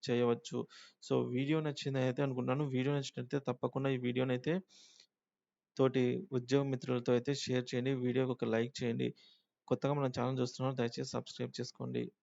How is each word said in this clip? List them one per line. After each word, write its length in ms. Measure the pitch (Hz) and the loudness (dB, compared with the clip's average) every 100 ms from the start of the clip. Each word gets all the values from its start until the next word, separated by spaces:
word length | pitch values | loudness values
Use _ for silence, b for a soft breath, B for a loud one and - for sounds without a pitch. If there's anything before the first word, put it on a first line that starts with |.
చేయవచ్చు. 560 | - 120 120 120 - 123 - B B B | 2 2 4 2 0 -6 -6 B B B
So, 180 | - 131 123 | 0 0 2
వీడియో 300 | 123 139 160 | 0 2 0
నచ్చిందని 420 | 151 135 147 135 | 0 -4 -2 0
అయితే 180 | 127 127 | 0 2
అనుకుంటున్నాను. 440 | 139 127 123 131 151 | 0 0 0 0 2
వీడియో 240 | 131 127 | 2 2
నచ్చినట్లయితే 460 | 143 131 - 123 139 | 0 -2 -6 -4 -4
తప్పకుండా 460 | - 127 123 135 135 | -2 -2 -2 0 0
ఈ 100 | 131 | 0
వీడియోనైతే 540 | 123 123 131 127 131 175 185 B B B B _ _ _ _ _ _ - | 0 0 0 0 0 -2 -2 B B B B _ _ _ _ _ _ 2
తోటి 240 | 131 127 123 123 196 | 4 6 2 0 -4
ఉద్యోగ 320 | 131 120 139 139 | -6 2 2 2
మిత్రులతో 460 | 131 131 123 120 | -2 0 -2 4
అయితే 220 | 123 120 139 | 2 2 -4
షేర్ 280 | - 127 123 | 0 -2 0
చేయండి. 260 | 127 127 135 | -2 0 0
వీడియోకి 340 | 123 123 131 | 0 2 0
ఒక 140 | 123 117 | 0 0
లైక్ 240 | 113 123 - | 2 0 -2
చేయండి. 320 | 123 117 123 - b b b _ - | -4 0 -2 -4 b b b _ -4
కొత్తగా 280 | - 139 147 | 0 0 0
మన 140 | 135 | 0
ఛానల్ 260 | 127 123 131 | 0 -2 0
చూస్తున్నారు, 380 | 127 - 131 131 | -2 -2 -4 0
దయచేసి 360 | 120 - 135 | -2 -2 -6
సబ్స్క్రైబ్ 440 | 120 - - 123 - | -6 -8 -8 -8 -6
చేసుకోండి. 480 | 123 - 127 127 120 _ | -10 -8 -6 -4 -6 _